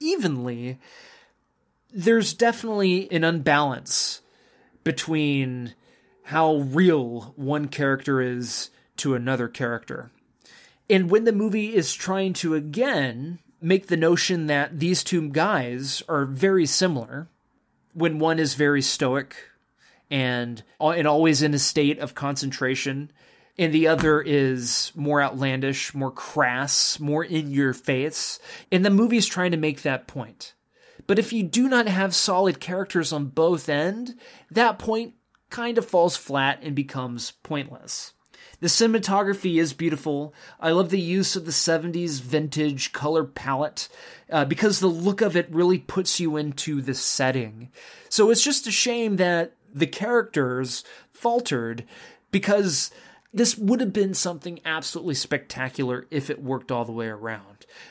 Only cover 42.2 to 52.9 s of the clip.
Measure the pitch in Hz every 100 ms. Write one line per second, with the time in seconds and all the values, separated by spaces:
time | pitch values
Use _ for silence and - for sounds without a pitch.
42.2 | 123 151 151 156 151 135 - - 147 160
43.2 | 139 - 135 135 151 - - - - -
44.2 | - 160 139 175 214 196 185 165 185 196
45.2 | 214 170 170 165 180 185 - 190 180 -
46.2 | 165 151 147 143 - 147 131 135 - -
47.2 | 131 131 113 110 123 - - - - -
48.2 | 214 226 285 269 220 190 247 240 226 190
49.2 | 180 170 170 _ _ 143 160 - 214 240
50.2 | 226 151 127 127 131 - - - _ -
51.2 | 233 240 240 131 113 117 139 - - -
52.2 | - 190 196 202 196 139 -